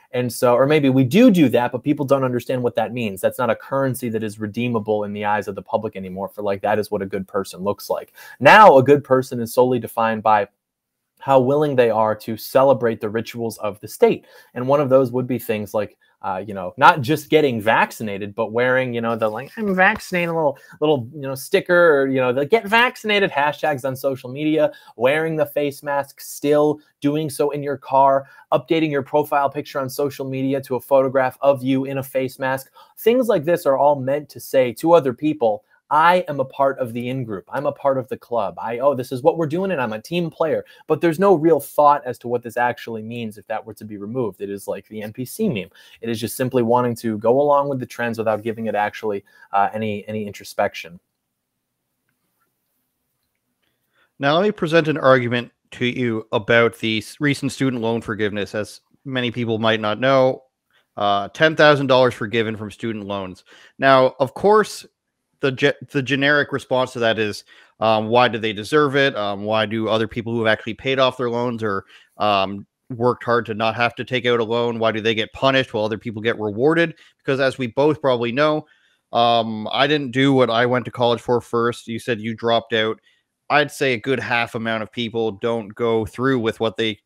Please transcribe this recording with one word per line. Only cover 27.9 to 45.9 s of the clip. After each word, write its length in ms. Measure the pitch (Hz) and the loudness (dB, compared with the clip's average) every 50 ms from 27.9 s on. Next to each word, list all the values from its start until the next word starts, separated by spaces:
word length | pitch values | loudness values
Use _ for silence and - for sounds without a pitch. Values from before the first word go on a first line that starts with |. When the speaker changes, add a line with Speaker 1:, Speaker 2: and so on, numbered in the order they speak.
| 135 135 139 139 135 135 135 - - - - _ 156 | 2 4 4 4 4 2 0 -6 -14 -20 -6 _ -2
Speaker 1:
updating 360 | 143 - - 165 160 160 156 | -2 0 0 0 0 0 0
your 140 | 143 139 127 | 0 -2 -2
profile 460 | - 147 151 147 - 151 143 139 135 | 0 0 0 0 2 0 0 0 0
picture 320 | 143 147 139 - - 143 | -2 -6 -10 -8 -6 -6
on 80 | 135 131 | -6 -6
social 360 | - - 143 135 135 - 135 | -4 -4 -4 -4 -4 -6 -8
media 360 | 131 135 131 135 135 139 135 | -6 -4 -4 -2 -2 -2 -4
to 160 | 131 - 127 | -4 -4 -6
a 20 | 117 | -6
photograph 580 | - - 139 135 135 131 131 135 127 127 - - | 0 2 2 4 4 2 2 0 0 0 -2 0
of 200 | 139 139 139 123 | 2 2 2 2
you 220 | 127 131 135 131 135 | 0 -2 -2 -2 -2
in 140 | 135 135 | -4 -6
a 60 | 135 135 | -6 -6
face 360 | - - 131 131 127 - - | -4 -4 -4 -4 -4 -6 -6
mask. 320 | 135 131 135 135 - - _ - - _ _ | -4 -4 -4 -4 -6 -12 _ -20 -20 _ _
Things 300 | - - 220 240 262 233 | -2 0 2 2 2 2
like 160 | 233 208 165 135 | 2 0 0 0
this 220 | 170 175 165 - | 0 0 0 2
are 120 | 143 135 | 0 2
all 200 | 131 139 147 147 | 4 4 2 2
meant 320 | 135 127 135 143 151 143 - | 2 -2 -2 -4 -4 -6 -10
to 100 | - - | -16 -18
say 320 | - - - 135 127 123 110 | -8 0 2 2 2 2 -2
to 180 | - 160 165 170 | -2 2 4 4
other 200 | 165 139 131 117 | 4 4 2 -2
people, 520 | - 151 156 - 101 117 110 104 - _ _ _ _ _ - | -2 -4 -4 -2 0 0 0 0 -2 _ _ _ _ _ -2
"I 260 | 143 151 160 175 180 185 175 | 2 4 4 6 4 4 0
am 120 | - 143 139 | -2 -4 -6
a 60 | 131 | -6
part 320 | 135 - - 135 139 135 | -4 -2 0 0 0 0
of 160 | 131 131 113 117 | -2 -6 -6 -6
the 160 | 120 120 123 | -6 -6 -6
in-group. 360 | 131 135 120 110 101 90 - - | -6 -6 -6 -8 -8 -10 -10 -10
I'm 140 | 123 135 143 | -8 -6 -4
a 60 | 147 | -4
part 260 | 143 - - 139 135 | -4 -2 -2 0 0
of 100 | 131 113 - | -2 -4 -6
the 80 | 113 | -10
club. 420 | - - - 120 113 101 92 85 92 | -12 -8 -6 -4 -4 -4 -4 -6 -8
I, 160 | 101 113 120 | -8 -8 -4
oh, 160 | 120 135 147 135 | 0 0 2 2
this 180 | 127 127 - | 0 -2 -6
is 120 | 131 120 139 | -6 0 0
what 160 | 165 - 160 | 0 2 2
we're 80 | 165 | -2
doing, 240 | 135 156 180 196 190 | -2 -2 -4 -2 -2
and 100 | 175 139 | -2 -2
I'm 120 | 123 110 110 | -2 -4 -4
a 60 | 110 | -8
team 300 | - - 170 175 170 156 | -8 -6 -4 -4 -4 -4
player." 340 | - - 165 156 120 101 - - - - _ | -4 -4 -2 -2 -2 -4 -4 -8 -16 -10 _
But 160 | - 156 139 | -4 -2 0
there's 160 | 175 170 147 | 0 0 2
no 160 | 160 196 202 185 | 2 4 4 4
real 260 | 147 156 165 156 139 | 4 4 4 4 2
thought 440 | - - - 151 147 143 147 139 - | 0 -2 0 4 4 4 4 2 -2
as 140 | 123 120 - | -6 -10 -10
to 80 | - | -6
what 160 | 120 123 120 - | -4 -4 -4 -4
this 140 | 117 - | -6 -4
actually 440 | 120 123 123 117 - - 120 113 110 | -2 -2 -2 -2 -4 -10 -12 -10 -10
means 380 | 107 113 120 120 117 107 104 104 | -10 -10 -10 -10 -10 -10 -12 -12
if 80 | - | -10
that 180 | - 110 101 101 | -8 -8 -8 -10
were 80 | 113 - | -12 -16
to 120 | - 113 | -16 -14
be 120 | 107 104 | -14 -12
removed. 420 | 98 101 107 120 131 120 101 92 - | -12 -10 -8 -6 -4 -4 -4 -6 -8
It 120 | 101 98 | -8 -8
is 160 | 101 98 - | -8 -8 -8
like 200 | 104 87 101 - | -8 -10 -10 -10
the 140 | _ 107 107 | _ -12 -12
N 100 | 104 110 | -12 -10
P 140 | - 131 127 | -10 -10 -12
C 240 | - - - 226 196 | -10 -6 -4 -2 -2
meme. 220 | 123 98 87 87 _ - - - | -2 -4 -6 -10 _ -20 -20 -20